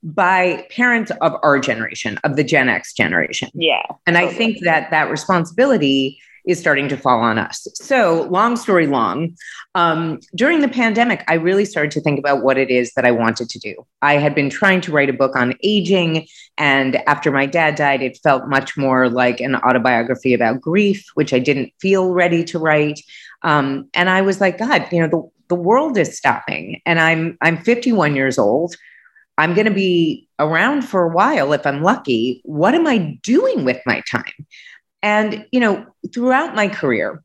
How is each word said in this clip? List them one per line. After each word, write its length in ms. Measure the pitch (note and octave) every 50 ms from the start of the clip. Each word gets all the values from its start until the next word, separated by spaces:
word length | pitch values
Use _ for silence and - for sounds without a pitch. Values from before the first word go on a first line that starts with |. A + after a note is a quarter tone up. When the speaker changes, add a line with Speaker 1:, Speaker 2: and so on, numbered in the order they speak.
| -
Speaker 1:
by 600 | D#3+ D3+ - F#3+ F3+ F#3+ F#3 F3+ F3+ E3+ - - -
parents 420 | - - A#3+ B3 A#3+ A3+ G#3+ - - -
of 120 | D#3 E3 D3+ - -
our 160 | D3+ C#3+ C#3
generation, 580 | C3 - A#2 A2+ A2+ - - - - A2 G#2 - -
of 100 | - C#3
the 60 | C#3 D#3
Gen 260 | - E3 C#3+ C3 B2+
X 240 | A2 E2+ - - -
generation. 560 | - A2 D#2 F2+ F2 D2+ - - - - - _
Speaker 2:
Yeah, 280 | - D#3+ D#3+ C3 - - - - _ _
Speaker 1:
And 100 | F3 E3+ E3+
I 40 | F3
Speaker 2:
totally. 140 | F3 - -
Speaker 1:
think 260 | A#3 A3+ A3 - F3
that 260 | F3 D#3+ D#3 D3+ -
that 200 | E3+ D#3 D3+ -
responsibility 1080 | C3+ D3+ - - F#3+ F3 E3 E3+ E3+ A3 B3 C#4+ C4 G#3 D3+ C#3 C3+ C3+ C3+ C3 - _ - _ - - _
is 140 | - F3+ E3+
starting 300 | - E3+ D3 C#3 C#3 C#3
to 80 | C#3+
fall 240 | C3 - C3+ B2+ A2+
on 180 | A#2 A#2 A2 A2
us. 300 | G2+ - - - - - _
So 520 | - - - C4+ B3+ A3+ F3 E3 E3 D#3+ -
long 280 | F3+ F#3 G#3+ A#3 A#3+
story 320 | A#3 - - G3 F3 D#3+ C#3+
long, 480 | C#3 B2+ A2+ G2 F2 C3+ E3 E3+ E3+ - - - - - - _ _
um, 420 | F3+ E3+ E3+ D#3+ D#3+ E3 D#3+ D#3 - - _ -
during 240 | E3+ A3+ D4 E4+ D#4+
the 80 | C#4+
pandemic, 560 | C4 - A#3+ A#3+ A3+ G#3+ A3 A#3 A#3+ G3+ D#3+ - -
I 60 | D#3+
really 300 | E3 D#3+ F3 F#3+ G3 G#3+
started 280 | G3+ - E3 D3+ D3+ D3+
to 80 | D#3+
think 180 | D#3 D#3 D3 C3+
about 240 | C#3 C#3+ C#3 C3 A2+
what 160 | C3 C3+ C3
it 100 | C3+ B2+
is 240 | C3 B2 B2 A#2 -
that 100 | - B2
I 80 | B2 A#2+
wanted 360 | A#2 A#2 A2+ A2 - A#2+ A#2
to 100 | - A#2+
do. 140 | - A2+ - - A2+ _ _ _ -
I 120 | C#3+ D3
had 200 | D3 C#3+ D3+ C#3
been 160 | D3 C#3+ C#3
trying 300 | C3+ - - G3 F#3+ F#3
to 100 | F3+ -
write 180 | D3+ D3 C#3 C3+
a 40 | C3
book 240 | B2 C#3 C3 C3+
on 180 | C3+ B2 B2 - - -
aging. 640 | G3 G#3 G#3 F3+ E3 G3 F#3 F3 E3 D#3+ D#3+ D#3 - - - - _ _ -
And 380 | D#3 C#3+ C3+ C3+ C3+ C3 B2+ - -
after 240 | - C#3+ C#3+ - D#3
my 160 | C3+ C#3 C#3
dad 300 | C#3 C#3 E3+ D#3+ D3+ D3+
died, 260 | D3 D3+ C#3+ C#3 C3 C3+
it 160 | B2+ B2+ - _
felt 240 | D#3 C#3 C3 B2+ -
much 280 | C3+ C3+ C#3 - -
more 320 | - C#3 C3+ C3 B2+ B2+ B2+
like 300 | A#2 B2+ B2 B2 A#2+ -
an 140 | A#2 C3+ C3
autobiography 800 | - - B2+ B2+ B2+ A2+ B2+ B2 A#2 A#2 A#2+ C3 B2 - C3 B2
about 260 | A#2 A#2+ A2+ A2+ B2+
grief, 460 | - D#3+ E3 G3+ G#3 G3+ G3 G3 - - -
which 180 | - D#3 D#3 -
I 60 | B2+
didn't 340 | B2+ C#3+ C#3+ C#3 B2+ - _ _
feel 300 | - F#3+ F#3+ F#3+ F#3 F#3 F3+
ready 300 | F3+ F3 F3 E3+ E3+ E3
to 120 | E3 - E3+
write. 400 | D#3+ D#3+ D3+ D3+ D3+ D3+ D3 D3 - _ - - - - - _ -
Um, 440 | E3+ D3+ D3 C#3 C3+ C3+ C#3 C#3 - _
and 160 | - F3 F#3
I 100 | F#3 F#3+ G3
was 180 | G3 F#3+ F#3+
like, 180 | G3+ F#3 F3 F3+
"God, 300 | G#3+ B3 D4 F3+ - -
you 100 | - E3+
know, 60 | E3
the, 160 | D#3 D#3+ E3 - - _ _ _
the 80 | _ F3
world 420 | F3+ F3 F3 A3 B3+ D4+ D#4+ C4
is 200 | G#3 D#3+ - - -
stopping 640 | - C#3 - - - - - D#2 E2 F#2+ - - _
and 120 | - E3+ E3
I'm, 400 | D#3+ D#3+ E3 D#3+ D#3+ E3 E3+ _
I'm 180 | - E3 E3 E3
fifty-one 580 | - - A#3 A#3+ A#3+ B3+ A#3 G3+ E3 D3 D3
years 200 | C3+ C3+ C3+ C3
old. 380 | - A2 G#2 A2 C#3+ E3 F3 E3+ - _ - - - _ _ _ _ _ _ _ -
I'm 160 | D#3 D#3+ F3
gonna 160 | F#3+ G#3+ A3
be 580 | G3+ G3 G3 F#3 F3+ E3+ E3+ D#3 - - _ _ _ -
around 420 | D3+ D3+ E3 D#3+ F#3+ B3 D4 D4 A#3+
for 200 | - - F#3+ F3
a 40 | E3
while 440 | E3 E3+ G3+ B3+ D#4 G#3+ C#3 C#3 D3+
if 140 | C#3+ -
I'm 160 | D3 C#3 C#3+ D#3
lucky. 580 | F#3 G#3 - - - B2+ A2+ A2+ B2+ B2 - _
What 300 | - D3+ D3 D#3+ G3 C4+
am 120 | E4+ E4+ D#4
I 300 | C4 A3 E3+ D3+ D3 - _
doing 420 | G3+ A#3+ E4 B4 C5 B4 C#4+ D3
with 140 | B2+ B2 - -
my 160 | B2+ A2 - - -
time?" 140 | - A#2 - - - _ D3 _ - - - - - - _ _ _ _ -
And, 420 | G#3 G#3 G#3+ A3 G#3+ G#3 G#3+ - _
you 80 | - B3+
know, 260 | A#3+ A3 G3 F#3 - - _ _ - D#4+ -
throughout 400 | A#3+ A#3 B3+ B3+ C4+ D#4 - -
my 140 | A3 G#3 G3
career 540 | G3+ - - C#3 B2 G#2 D#2+ G#2 - - _